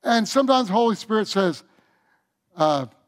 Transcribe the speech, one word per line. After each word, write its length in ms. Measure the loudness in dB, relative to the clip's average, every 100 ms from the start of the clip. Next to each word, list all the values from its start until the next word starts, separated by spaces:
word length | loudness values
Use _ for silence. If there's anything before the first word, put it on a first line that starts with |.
And 220 | 2 0
sometimes 420 | 0 0 2 0 2
the 60 |
Holy 220 | 0 0
Spirit 320 | -2 -4 -4 -2
says, 360 | 0 -2 -4 _ _ _ _ _ _ _ _ _
uh, 300 | -2 0 0 -4 _